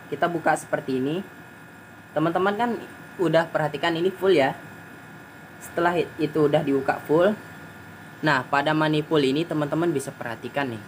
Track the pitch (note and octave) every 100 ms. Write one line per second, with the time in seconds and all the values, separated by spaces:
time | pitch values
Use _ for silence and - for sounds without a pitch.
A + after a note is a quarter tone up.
0 | - D3 E3+ E3+ D#3+ D3+ - D3 C#3+ C3
1 | C3+ E3+ G3 - - - - - - -
2 | - D3+ E3 F3 F#3+ G#3 A#3+ G3 - -
3 | - - E3 E3 E3 D3+ D3+ D3 E3+ E3
4 | F3+ F#3 F#3+ E3 C3+ E3 - - - -
5 | - - - - - - - - F3 F3
6 | - - D3+ D#3 D3 D3+ D3 C#3 C3 -
7 | - D3+ F#3+ G#3+ - - - - - -
8 | - - D#3 C3+ B2+ C#3 D3 D#3 D#3 D3+
9 | D3+ D#3 C3 C#3+ E3+ D#3 D3 D3+ E3+ C#3+
10 | C3 A#2 A#2+ A2+ A#2+ C#3+ C3+ A2